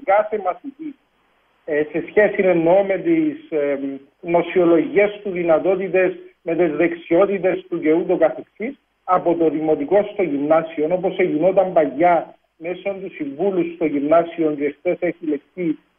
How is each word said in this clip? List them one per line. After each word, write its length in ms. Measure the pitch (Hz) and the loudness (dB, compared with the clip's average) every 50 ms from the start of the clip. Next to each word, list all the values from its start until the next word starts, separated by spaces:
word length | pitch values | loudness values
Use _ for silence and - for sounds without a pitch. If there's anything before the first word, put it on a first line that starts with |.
| 139 | 0
κάθε 380 | 185 190 214 214 214 220 208 190 | 2 2 2 2 0 -4 -6 -4
μαθητή, 500 | 180 175 - - 277 - - 320 302 269 _ _ _ _ _ _ _ _ _ _ _ _ _ _ | -4 -6 -6 -8 -16 -14 -14 -14 -14 -14 _ _ _ _ _ _ _ _ _ _ _ _ _ _
ε, 180 | - 151 147 151 | -4 -2 -2 -2
σε 200 | - - 165 - - | -2 -4 -6 -6 -2
σχέση 340 | - 208 208 196 - - | 2 2 2 2 2 2
εννοώ 420 | 190 185 175 170 160 165 185 196 202 | 2 2 2 2 4 4 4 4 4
με 140 | 190 190 180 | 2 -2 -2
τις, 540 | 160 165 165 160 156 151 139 - - - | 0 0 2 2 2 0 -2 -6 -8 -6
ε, 280 | 165 151 143 143 139 135 139 139 135 135 - _ _ _ | -4 -2 -2 -2 -2 -4 -4 -8 -8 -10 -14 _ _ _
νοσιολογικές 1000 | - 175 170 170 170 - - 190 175 170 170 160 143 - 139 190 208 202 - - - | -6 -2 0 0 0 0 2 2 4 4 4 4 2 2 2 2 2 2 0 -4 -8
του 80 | 208 | -8
δυνατότητες, 840 | 180 175 170 170 160 151 143 175 190 185 196 185 165 185 185 175 - - - - _ _ | -6 -2 0 2 2 2 2 0 0 0 -2 -2 0 2 2 0 -2 -4 -12 -20 _ _
με 140 | - 170 165 | -6 -4 -2
τις 160 | 160 180 160 147 | 0 0 0 0
δεξιότητες 920 | 147 175 165 - - - - 165 170 202 190 202 190 170 190 170 - - - | 0 0 0 -2 -4 -4 0 2 2 4 2 0 0 0 -2 -2 -2 -6 -8
του 100 | 175 165 | -6 -2
και 140 | 143 156 156 | 0 2 2
ούτω 240 | 175 190 190 180 156 | 2 2 0 0 2
καθεξής, 560 | 165 151 - - - _ _ - 202 254 277 _ _ _ _ _ - | 2 2 0 -2 -14 _ _ -10 -10 -10 -10 _ _ _ _ _ -4
από 320 | - 185 185 151 175 170 | 0 0 0 2 0 0
το 140 | 170 165 156 | 2 2 0
δημοτικό 600 | 143 156 156 156 151 143 139 139 180 208 196 - - | 0 0 0 0 0 0 0 2 2 2 2 0 -2
στο 100 | - 190 | -4 -4
γυμνάσιο, 640 | 160 143 139 143 151 160 165 165 - - 147 151 160 | -2 -2 -2 0 2 2 2 0 -2 -4 -4 -2 -2
όπως 240 | 180 180 180 185 175 - | -2 -2 -2 -2 -2 0
γινόταν 560 | 185 165 151 151 170 190 190 196 185 185 180 | -2 0 0 0 0 2 2 2 2 2 2
παλιά 600 | 170 156 139 127 139 165 175 175 160 131 - - _ _ _ _ - | 2 2 2 0 2 2 4 4 2 0 -4 -12 _ _ _ _ -14
μέσω 380 | 160 170 180 180 190 196 196 190 | -10 -10 -10 -8 -8 -8 -8 -8
του 100 | 190 185 - | -10 -14 -12
συμβούλου 600 | - 151 139 135 143 185 202 185 175 170 170 - | -10 -10 -10 -6 -4 -2 -2 0 0 -2 -2 -4
στο 100 | - 170 | -4 -4
γυμνάσιο 720 | 147 143 139 139 151 160 170 170 170 - 170 160 151 151 139 | -2 -2 -2 0 2 4 4 2 2 -2 -2 -2 -2 -2 -2
και 160 | 147 143 147 _ | -4 -4 -4 _
χθες 200 | - 180 170 - | -4 -4 -2 -2
έχει 260 | 180 170 160 _ 175 | -2 -4 -4 _ -4
λεχθεί 520 | 151 147 139 _ _ - 185 180 160 151 - _ _ _ | -4 -4 -4 _ _ -10 -6 -4 -4 -4 -6 _ _ _